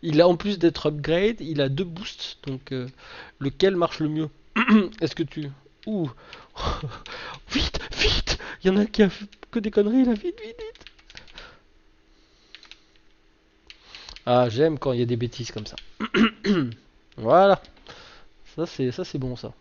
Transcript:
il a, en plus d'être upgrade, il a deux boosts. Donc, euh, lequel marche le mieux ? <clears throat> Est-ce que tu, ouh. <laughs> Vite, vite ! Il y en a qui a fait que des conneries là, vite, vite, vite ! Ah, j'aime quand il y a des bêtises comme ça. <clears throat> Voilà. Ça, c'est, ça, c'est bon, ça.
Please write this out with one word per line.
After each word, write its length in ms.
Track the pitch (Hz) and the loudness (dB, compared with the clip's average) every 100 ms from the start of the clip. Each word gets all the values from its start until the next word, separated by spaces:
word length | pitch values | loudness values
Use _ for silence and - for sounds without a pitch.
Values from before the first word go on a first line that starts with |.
il 180 | 165 147 | 0 6
a, 80 | 175 | 6
en 80 | 165 | 6
plus 220 | 202 196 | 0 2
d'être 300 | 170 151 151 | 2 2 -4
upgrade, 520 | 151 147 165 208 233 | -2 -2 2 2 -2
il 220 | 151 147 | -6 -2
a 80 | 139 | 0
deux 140 | 135 | 0
boosts. 560 | 185 165 220 - - - - | -4 -8 -14 -12 -14 -12 -10
Donc, 240 | 131 - | -10 -8
euh, 160 | 131 127 - - - - _ | -8 -8 -14 -20 -20 -20 _
lequel 380 | 139 135 190 190 | -6 2 2 4
marche 240 | 165 - | 0 0
le 100 | 156 | -2
mieux ? 200 | 156 156 - - - | -2 -4 -8 -8 -2
<clears throat> 460 | 247 214 185 - | 6 6 6 -2
Est-ce 120 | 160 | -4
que 80 | - | -2
tu, 300 | 156 - 147 139 _ _ - | -6 -6 -10 -12 _ _ -6
ouh. 240 | 214 151 - - - - - | -4 -4 -6 -20 -20 -20 -8
<laughs> 960 | - - 139 - - - - - - | -6 -4 -8 -12 -16 -14 -14 -16 -6
Vite, 280 | - - - - - | -2 -2 -4 -8 0
vite ! 440 | - - - - - - | 0 0 -2 -6 -8 -2
Il 40 | 190 | 0
y 20 | |
en 60 | 190 | 2
a 100 | 208 | 0
qui 160 | - | 4
a 60 | 202 | 2
fait 160 | - 202 - - | 2 -16 -18 -8
que 80 | 233 | -6
des 100 | 214 | -2
conneries 360 | 208 208 247 247 | 2 2 4 4
là, 80 | |
vite, 280 | 214 359 427 | 2 -4 -8
vite, 160 | 427 466 | -14 -12
vite ! 260 | 440 - - _ _ - - - - - _ _ _ _ _ _ _ _ _ - - - _ _ _ _ _ _ _ _ _ - - - - - - | -14 -14 -20 _ _ -20 -20 -20 -20 -20 _ _ _ _ _ _ _ _ _ -20 -20 -20 _ _ _ _ _ _ _ _ _ -20 -20 -20 -20 -12 2
Ah, 240 | 123 123 | 4 4
j'aime 300 | 110 160 151 | 2 0 2
quand 140 | 139 | -2
il 60 | 120 | 0
y 40 | |
a 20 | 120 | 0
des 120 | 120 | 0
bêtises 340 | 120 - 117 | -4 -6 -10
comme 160 | - 107 | -10 -12
ça. 80 | - - - 220 - 220 214 202 | -16 -20 -10 -4 2 2 2 0
<clears throat> 720 | 190 127 110 _ _ _ - | 2 0 -6 _ _ _ -6
Voilà. 440 | 113 160 196 185 - - - - - - - _ - - | 4 6 6 4 0 -20 -20 -20 -20 -20 -20 _ -18 -8
Ça, 100 | 170 | -8
c'est, 260 | - 127 | -4 -4
ça, 120 | 123 | -4
c'est 160 | - 147 | -8 -6
bon, 160 | 131 120 | -8 -8
ça. 180 | 113 - | -14 -18